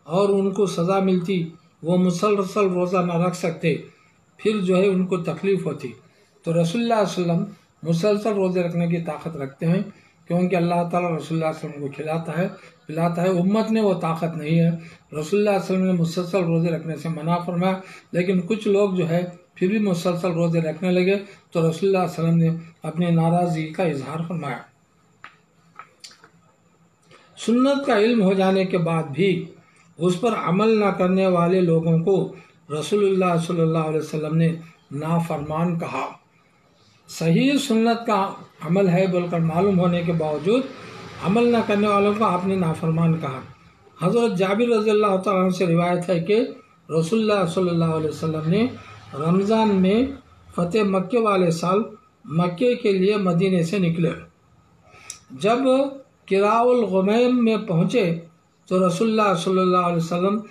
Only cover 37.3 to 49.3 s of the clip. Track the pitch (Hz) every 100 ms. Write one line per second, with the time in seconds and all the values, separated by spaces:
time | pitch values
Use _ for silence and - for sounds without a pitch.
37.3 | 175 262 277 - 220 226 226 226 208 190
38.3 | - - - 156 185 196 175 190 175 170
39.3 | 170 160 165 202 185 175 175 165 165 156
40.3 | 151 165 247 262 - - - - - 156
41.3 | 220 240 233 214 202 208 202 208 208 214
42.3 | 180 190 190 165 156 165 160 165 160 143
43.3 | 131 - - - _ - - 175 233 233
44.3 | 180 190 208 240 226 214 208 214 190 208
45.3 | 190 185 175 180 165 175 175 170 175 170
46.3 | 214 262 - - _ - 156 165 226 214
47.3 | 202 175 185 180 170 165 160 156 - 160
48.3 | 156 160 196 254 - - - - 139 160